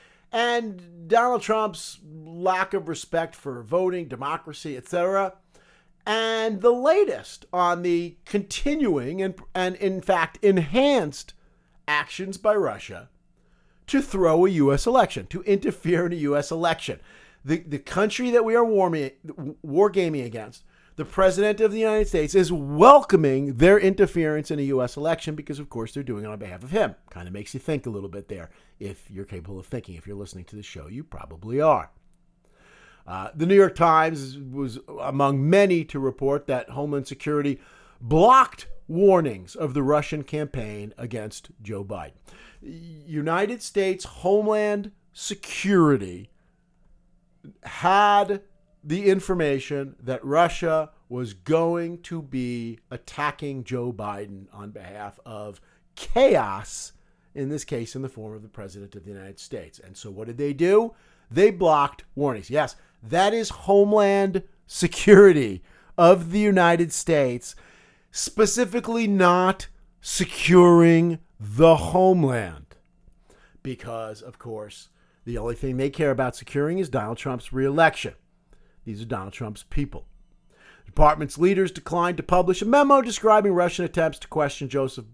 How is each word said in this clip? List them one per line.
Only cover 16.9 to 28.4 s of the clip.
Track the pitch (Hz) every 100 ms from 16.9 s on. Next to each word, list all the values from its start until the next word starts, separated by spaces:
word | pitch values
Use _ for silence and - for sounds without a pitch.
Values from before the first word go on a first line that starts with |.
| - - - _ _
The, | 131 160
the | 156 143
country | - 180 208 220 247
that | 240
we | 226
are | 233
warming, | 233 208 180 160 135 - 151 - 139 - 151
wargaming | 151 208 185 170 147
against, | 120 113 107 - _ _ _ -
the |
president | 156 - 190 180 208 208
of | 220
the | 220
United | 220 214 214
States, | 175 151
is | 185 165
welcoming | 170 139 151 226 285 277 185 147 135 143
their | 120 170 202
interference | 190 196 190 170 156 151 147
in | 147
a |
U | 139 135
S | 123 -
election | 151 160 160
because, | 151 147 143
of | 143
course, | 117 113
they're | 143
doing | 127 104
it | 107
on | 107
behalf | 101 90
of | 123
him. | 202 151 - _
Kinda | 87 87
makes | 101 107
you | 131
think | - 143 120
a |
little | 104 98
bit | 98 -
there, | 95